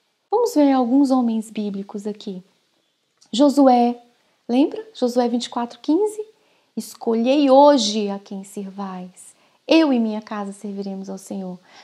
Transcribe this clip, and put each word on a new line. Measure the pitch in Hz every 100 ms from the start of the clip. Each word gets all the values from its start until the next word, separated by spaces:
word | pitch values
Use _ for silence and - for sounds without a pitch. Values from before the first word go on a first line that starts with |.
| _ _ _
Vamos | 440 440
ver | 302 285
alguns | 262 240 269 269
homens | 262 233 220 214
bíblicos | 214 208 196 196 208 208
aqui. | 208 208 185 - _ _ _ _ _ _ _ _
Josué, | 220 285 285 262 247 240 240 _ _ _ _ -
lembra? | 247 311 427 -
Josué | - 247 240 240
vinte | 240 -
e |
quatro, | 247 240 -
quinze? | - 330 427 427 427 _ _ _ _ -
"Escolhei | - - - 226 240 294 277
hoje | 262 294 285 208 214 202
a | 196
quem | 202 196
sirvais. | 196 208 190 196 190 185 180 - - _ _ _ -
Eu | 320 302
e | 247
minha | 220 214
casa | 220 214 202
serviremos | 196 208 196 202 190 196
ao | 190
Senhor." | - 202 185 180 _ -